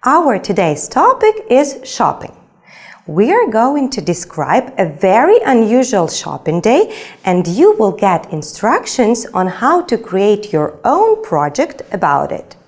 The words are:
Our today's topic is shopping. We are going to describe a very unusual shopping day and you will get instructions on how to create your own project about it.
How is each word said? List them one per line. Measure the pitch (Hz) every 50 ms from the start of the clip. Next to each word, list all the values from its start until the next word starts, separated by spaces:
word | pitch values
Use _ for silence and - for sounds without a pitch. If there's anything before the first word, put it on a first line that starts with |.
| -
Our | 247 277 330 339 294 226 277
today's | - - - - 185 160 147 147 - -
topic | - 254 330 480 523 508 440 427 427 427 - -
is | 240 262 294 285 - - -
shopping. | - - - 233 147 - - - - - - _ _ _ _ _ _ - - - - - - _ -
We | 151 165 208 254
are | 381 480 480 311
going | 208 220 233 262 285 294 269 254
to | - -
describe | 160 - - - - - - - 147 131 165 175 - 156 - -
a | 196 160
very | 151 - - 185 185 226 262 349 427 - - -
unusual | 262 233 226 208 226 254 254 247 233 196 170 156
shopping | - - - - 143 135 - 165 156 175
day | 165 214 247 311 427 - - - - - - - -
and | 190 180 180 180 165
you | 170 220 330 415 427 427
will | 440 - 214
get | - - 196 180 160 - -
instructions | - 156 151 - - - - 220 285 453 494 - - - 247 254 240 233 - - -
on | 190 185 185
how | 185 - 233 262 330 359
to | 339 - 240 214
create | - - 180 190 202 208 214 202 208 - -
your | 156 151 - - - -
own | 220 269 349 440 453 440 427 -
project | - - 151 143 147 143 - 294 - - - - -
about | - 190 180 156 143 139 143 -
it. | - - - - - - _